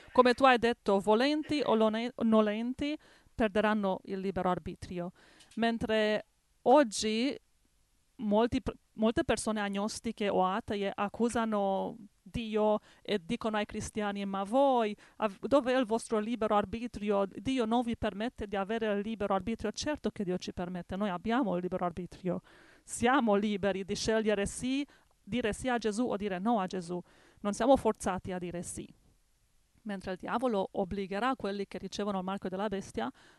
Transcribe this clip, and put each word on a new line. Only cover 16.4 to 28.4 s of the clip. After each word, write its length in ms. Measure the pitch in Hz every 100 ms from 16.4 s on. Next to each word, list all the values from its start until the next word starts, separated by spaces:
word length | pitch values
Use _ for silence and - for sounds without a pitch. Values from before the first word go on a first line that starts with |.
| 214 208
arbitrio? 720 | 202 226 240 214 208 202 190
Dio 300 | - 208 262
non 180 | 220 240
vi 140 | 233 226
permette 500 | 220 196 233 - 208
di 100 | 196
avere 360 | 190 226 220
il 80 | 202
libero 340 | 208 214 208
arbitrio." 380 | 190 185 226 214
Certo 380 | - 294 294 254
che 120 | -
Dio 140 | 180 185
ci 140 | -
permette, 440 | 196 180 180 - 185
noi 120 | 208
abbiamo 480 | 175 214 240 214 180
il 60 |
libero 220 | 175 185
arbitrio. 580 | 175 170 175 - 180 180 - - - -
Siamo 500 | - - 233 277 233
liberi 500 | 202 214 202 196 190
di 100 | 185
scegliere 520 | 202 - 220 214 202 202
sì, 400 | - 254 269 285 - _ _
dire 280 | - 233 220
sì 160 | - 254
a 100 | 240
Gesù 280 | 220 208 247
o 80 | 196
dire 220 | 208 180
no 220 | 214 226
a 60 | 185
Gesù. 340 | 185 170 175 - _ - _
Non 120 | 202
siamo 220 | 208 240 269
forzati 560 | 220 - 208 185 -
a 60 |
dire 240 | 180